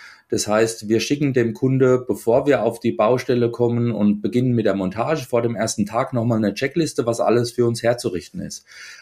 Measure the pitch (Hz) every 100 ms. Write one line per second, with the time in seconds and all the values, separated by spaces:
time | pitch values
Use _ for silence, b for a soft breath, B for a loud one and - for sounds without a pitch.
0 | B B B 104 - 107 113 - 104 110
1 | - 143 147 127 117 113 131 131 127 127
2 | - 104 113 123 143 123 113 - 117 110
3 | 107 127 - 120 120 120 120 120 120 107
4 | 104 104 107 123 127 117 104 98 92 104
5 | 131 160 127 117 117 113 110 - 101 117
6 | 135 123 117 113 107 98 135 175 156 -
7 | 117 - 101 120 120 - 120 117 113 -
8 | 107 90 - 90 82 - _ B B B